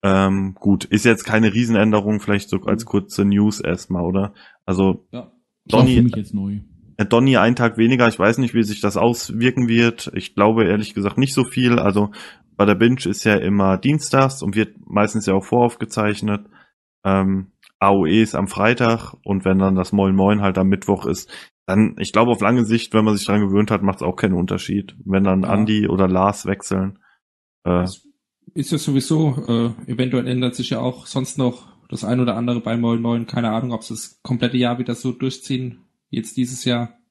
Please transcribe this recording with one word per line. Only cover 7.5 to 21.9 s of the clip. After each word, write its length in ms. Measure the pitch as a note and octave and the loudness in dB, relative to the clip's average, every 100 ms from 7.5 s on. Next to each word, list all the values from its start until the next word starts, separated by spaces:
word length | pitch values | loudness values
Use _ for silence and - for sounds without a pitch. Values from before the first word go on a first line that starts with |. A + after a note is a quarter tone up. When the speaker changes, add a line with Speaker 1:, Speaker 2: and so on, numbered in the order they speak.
| A#2+ | 2
Speaker 1:
Tag 220 | A#2 A2+ | 0 2
weniger, 300 | A2+ B2+ A#2+ | 2 4 2
ich 100 | - | 2
weiß 220 | G2 A#2 | 0 2
nicht, 160 | B2 A#2 | 0 0
wie 80 | |
sich 180 | G#2+ G#2 | -2 -2
das 160 | G#2 G2 | -4 0
auswirken 680 | A#2 A#2 - A2 B2 B2+ A#2+ | 0 0 -6 -2 0 0 0
wird. 440 | A#2 A#2 A2+ - - | 2 2 0 -10 -10
Ich 180 | - | -8
glaube 320 | - G#2 A2+ G2+ | 2 4 4 2
ehrlich 300 | G#2 G#2 - | 2 -2 -4
gesagt 220 | G2+ F#2+ | -4 0
nicht 160 | C3+ C3+ | 0 0
so 80 | |
viel. 340 | A#2+ - B2 A#2+ | -2 0 2 2
Also 320 | G2+ G2 G#2 - - - _ - | 2 2 -2 -4 -20 -20 _ 0
bei 80 | G2+ | 2
der 100 | G2 | 4
Binge 300 | A#2 B2+ E3 | 4 2 -2
ist 180 | G3+ A2+ | -2 0
ja 100 | G2+ | 2
immer 420 | - G2+ F#2+ F#2+ | 2 2 2 2
dienstags 640 | C3 D3+ - C3+ C3+ C3+ | 0 -2 0 2 2 0
und 140 | - G2+ | -4 -2
wird 200 | G#2 - - | -2 -6 -6
meistens 380 | G#2 G#2 A2 G2+ | 0 0 0 0
ja 80 | F#2+ | 0
auch 100 | G2 | 0
voraufgezeichnet. 1000 | A#2+ A#2+ - A2 - G#2 G#2 G#2+ G#2 - _ _ _ _ _ G2 | 2 2 0 -8 -2 -2 -2 -4 -4 -8 _ _ _ _ _ 0
Ähm, 460 | G2 F#2+ F#2+ F#2+ _ _ _ | 2 2 -2 -4 _ _ _
A 120 | G2 | 2
O 140 | G2+ D#2+ | 4 4
E 140 | G2+ | 4
ist 140 | A2 - | 2 0
am 120 | F#2+ | -4
Freitag 680 | - G#2 B2 A#2+ A2+ - - | 0 0 2 2 0 -4 -18
und 220 | - G2 F#2+ | -6 -2 2
wenn 140 | F#2+ | 2
dann 160 | F#2+ F#2+ | 2 0
das 160 | F#2 | 0
Moin 240 | G2+ F#2+ F#2+ | 0 2 4
Moin 260 | F#2+ G#2+ | 2 2
halt 160 | G2+ F#2+ | 0 2
am 100 | F#2+ | 2
Mittwoch 360 | G2 - F#2+ F#2+ | 0 0 -2 -2
ist, 240 | F#2 - - - _ - | -6 -8 -20 -20 _ -2
dann, 280 | G2 A2 | 2 2